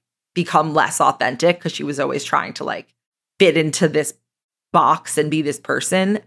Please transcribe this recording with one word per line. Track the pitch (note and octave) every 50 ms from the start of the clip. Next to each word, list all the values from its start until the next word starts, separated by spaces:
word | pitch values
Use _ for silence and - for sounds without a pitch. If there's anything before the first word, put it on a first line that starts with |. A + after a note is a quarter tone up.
| _ _ _ _ _ _ -
become | F3+ E3+ - - E3 D#3 D#3+ D3+
less | D#3 - - - -
authentic | D#3 C3 - - A2+ A#2 C3+ B2 D#3+ F3 F3 F3
'cause | - E3
she | - - D3
was | C#3+ D3 C#3
always | C#3+ C#3 C#3+ C#3+ -
trying | - - C#3+ - - -
to, | - -
like, | - - - - _ _ _ _ _ _ _ _ _ _ -
fit | G3 F3 D3
into | E3 D#3 D#3 C#3+ - F3+
this | D#3 C#3+ D3+ D3 - - _ _ _ _ _ _ _ _ _ _ _
box | - E3+ C#3+ B2+ D#3 D#3 - - -
and | D#3 D3+ D3+
be | D#3+ D#3
this | D3+ D3 C#3 -
person. | - - C3 B2+ - - F3 F#3 F#3+ G3 G#3 G#3 -